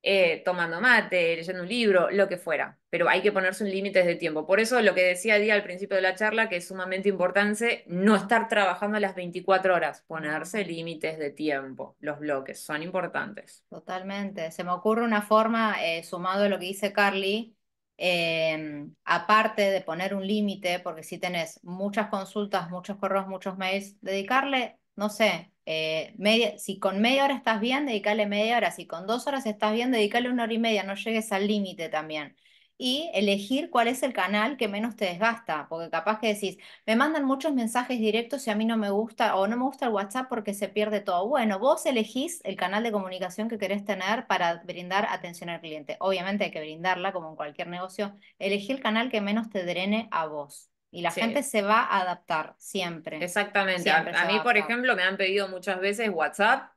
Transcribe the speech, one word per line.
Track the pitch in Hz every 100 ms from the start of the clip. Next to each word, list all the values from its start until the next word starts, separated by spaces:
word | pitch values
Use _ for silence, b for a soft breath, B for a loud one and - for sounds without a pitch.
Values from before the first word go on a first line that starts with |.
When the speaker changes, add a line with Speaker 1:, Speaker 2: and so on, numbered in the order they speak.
| -
Speaker 1:
Eh, | 196 175 156 -
tomando | 175 170 170
mate, | 247 233 180 185 165 165
leyendo | 170 185
un | 175
libro, | 240 220 185 160
lo | 196 190
que | 175
fuera. | - 143 135 - _
Pero | - 170
hay | 175
que | 202
ponerse | 196 185 190 208
un |
límite | 190 196 190
de | 175 170
tiempo. | 165 156 156
Por | 196
eso | 226 247
lo | 208 180
que |
decía | 180 180 226 208
Día | 208 208
al |
principio | 196 180 196 196
de |
la | 185 185
charla, | 214 220 220
que | 180
es | 175
sumamente | 190 185 185 202
importante | 185 180 180 208 208 233 233 -
no | 175 202 208
estar | 190 226 311
trabajando | 214 190 185 202 214
las | 196 185
veinticuatro | 175 175 180 185 190 175
horas, | 156 - _
ponerse | 160 151 156 160 220
límites | 180 165 165 156 160 160
de | 147
tiempo. | 143 151 139 135 131 - _
Los | 147 147
bloques | 151 139 131 -
son | - 151
importantes. | 170 185 170 147 143 104 - - _
Speaker 2:
Totalmente. | 170 - 185 190 202 196 196 165
Se | -
me | 175
ocurre | 180 214 220
una | 233 208
forma, | 208 214 220 226 220 196
eh, | 160 165
sumado | 165 175 185 196 202
a |
lo | 190
que | 180
dice | 196 202
Carly, | 202 202 190 196 214 233 _ _ _ _ -
em, | 180 175 165 165 160 156 156 147 147 - -
aparte | 170 - 214 220 220 202
de | 190
poner | 185 160 190 196
un | 190
límite, | 214 208 190 180 180
porque | 180 160
si | 170 175
tenés | 180 180 160 -
muchas | 175 185 202 214 208
consultas, | 202 190 214 202 190 170
muchos | 180 175 202
correos, | 294 196 190
muchos | 190 190 190
mails, | 185 196 202 _
dedicarle, | 185 196 196 262 277 262 233 - _ -
no | 208
sé, | - 214 170 170 _ -
eh, | 160 160 160 143 -
media, | 196 226 220 -
si | - 196
con | 196 190
media | 226 269 277
hora | 262
estás | - 220
bien, | 233 269 294
dedicale | 214 208 214 208
media | 202 220 240
hora. | 185
Si | 170 170
con | 165 190
dos | 240 294
horas | 277 226
estás | 208 214
bien, | 220 247
dedicale | 240 208 233 247
una | 247
hora | 226
y | 226
media, | 226 208
no | 190 202
llegues | 220 226 220
al | 190 202
límite | 208 190 175 160
también. | 151 156 151 143 _ b b b _
Y | 254 269 330
elegir | 190 202 196 202 262 349
cuál | 247 233
es | 254
el | 277
canal | 226 180 208 226 277
que | 214
menos | 202 233 214
te | 190
desgasta, | 175 220 220 - 156 143
porque | 165 165
capaz | 160 190 220
que | 226
decís, | 208 190 185 B B -
"Me | 226
mandan | 294 311 269
muchos | 269 320
mensajes | 269 226 247 254 247
directos | 220 220 233 277 226
y |
a | 208
mí | 226
no | 226
me | 202
gusta, | 202 226 - 226 190
o | 196
no | 240
me |
gusta | 262 - 247
el |
WhatsApp | 208 202 254 262
porque | 240 214
se | 202 196
pierde | 208 208 208
todo". | 202 175 202
Bueno, | 285 220 190
vos | 247 330 330
elegís | 247 214 254 320 - -
el | 190
canal | 180 202
de | 233
comunicación | 208 185 185 180 180 226
que | 226
querés | 190 202
tener | 202 190 190 233 240
para | 185 175 170
brindar | 180 170 180 190 220
atención | 190 175 175 175
al | 165
cliente. | 156 156 143 -
Obviamente | 190 190 185 202 180
hay |
que | 170
brindarla, | 156 156 180 180 190
como | 185 160
en | 156
cualquier | 151 - 170
negocio. | 180 185 185 202 B B _
Elegí | 190 208 202
el | 269
canal | 240 214 254
que | 220
menos | 202 214 226
te | 196 175
drene | 170 196 214 220
a | 160 156
vos. | 147 143 - - _ _
Y | 175
la | 170
Speaker 1:
Sí. | 175
Speaker 2:
gente | 226 285
se | 254 220
va | 202 220
a | 254 196
adaptar, | 180 175 _ 160 156 -
siempre. | - 190 175 165 160 156
Speaker 1:
Exactamente. | 175 208 202 202 190 185 160
A, | 156
Speaker 2:
Siempre | 165
se | 170
Speaker 1:
a |
Speaker 2:
va | 185
Speaker 1:
mí, | 208
Speaker 2:
a |
Speaker 1:
por | 233 208
Speaker 2:
adaptar. | 202
Speaker 1:
ejemplo, | 240 254 202
me |
han | 185 196
pedido | 190 196 190
muchas | 185 196 185
veces | 190 208 220
WhatsApp. | 170 147 - 208 269 -